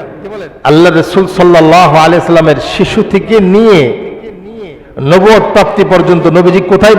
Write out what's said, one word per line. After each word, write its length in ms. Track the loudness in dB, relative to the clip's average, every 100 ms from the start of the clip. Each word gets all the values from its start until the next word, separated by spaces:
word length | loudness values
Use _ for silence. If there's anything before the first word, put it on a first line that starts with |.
| -16 -18 -16 -16 -16 -8 -2
আল্লাহ 220 | 2 2
রাসূল 340 | 0 -2 -4 -4 0
সাল্লাল্লাহু 560 | 2 4 4 2 2 2
আলাইহি 200 | 2 0 0
সাল্লামের 300 | 0 2 -2 -4
শিশু 260 | -4 -2 -2 -2
থেকে 220 | -4 0 0 2
নিয়ে 260 | 2 4 2 0 -4 -10 -16 -18 -20 -20 -18 -18 -20 -20 -8 0
নবুয়ত 340 | 2 4 2 2
প্রাপ্তি 300 | 0 0 -2 0
পর্যন্ত 340 | 0 0 0 0 2
নবীজি 240 | 2 0 0
কোথায় 260 | 2 2